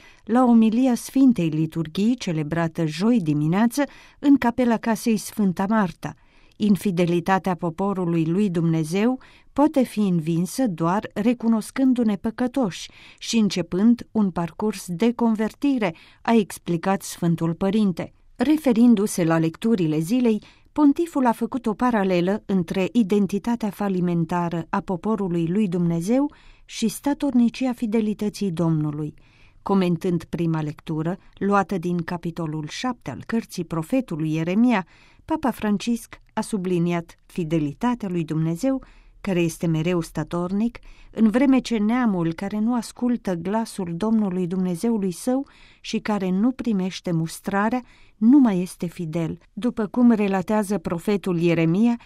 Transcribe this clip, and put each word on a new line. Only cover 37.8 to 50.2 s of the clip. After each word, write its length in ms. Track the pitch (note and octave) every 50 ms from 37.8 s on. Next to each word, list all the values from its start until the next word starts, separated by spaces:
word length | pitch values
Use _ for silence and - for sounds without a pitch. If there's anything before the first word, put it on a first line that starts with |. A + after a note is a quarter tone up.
| - A#3+ B3 A#3+ - G3
lui 140 | F3+ F3 E3
Dumnezeu, 600 | D3 D#3 D#3 D#3+ D#3+ E3 E3+ - C4+ C4+ C4 - - - - - - - -
care 180 | - - F#3+ F3
este 280 | F3 E3 - - - E3+
mereu 340 | D#3+ D#3 D#3+ F3 F3+ F3
statornic, 800 | E3 - - E3 D3+ - - F3 F3 F3+ F#3+ G3+ A3 A#3 - - - - - - - -
în 180 | - - A3 A3
vreme 300 | G3 B3 C#4 C4+ C4 B3+
ce 180 | - - A#3 A3
neamul 560 | G#3 G#3 A#3 B3+ B3+ A3+ G3 F3+ E3 E3 E3
care 260 | - G3 G3 G3+ G#3+
nu 160 | G#3+ A3+ B3
ascultă 580 | A#3+ A3 - - - B3 B3 B3 - - G3+ F#3
glasul 600 | E3+ E3 F#3 G#3 A3+ A3+ A3 - - F#3+ F3 E3+
Domnului 520 | E3+ G#3+ A3 A3+ A3 G#3+ G3 F3 F#3 F#3 E3+
Dumnezeului 640 | F#3 F#3 F#3 F3+ F3 E3 - A#3 A#3 A3 G3 F#3+
său 360 | F3 - - B3+ B3+ C4+ C#4+ - _ - - - - _
și 180 | - - - A3
care 300 | G#3+ - G#3+ G3+ F#3 F#3
nu 220 | F3+ F#3+ G#3 B3+
primește 600 | C4 - - B3 A3 F#3+ F3+ F#3+ F3+ - - F#3
mustrarea, 680 | F3+ D#3+ D#3+ D#3+ - - - - F#3+ G3 G3+ A3+ A#3 B3 A#3+ - - - - - _ _
nu 200 | G#3+ A3+ C4 D4
mai 240 | C4 A#3 G3 F3
este 240 | F#3 F3+ - - -
fidel, 520 | F3 - - F3+ D#3+ D#3 F3 E3 D#3+ F3 - _ _ _
după 320 | G#3 F#3+ B3 - - A3
cum 260 | G3 - B3 B3 A#3+
relatează 640 | A#3 G#3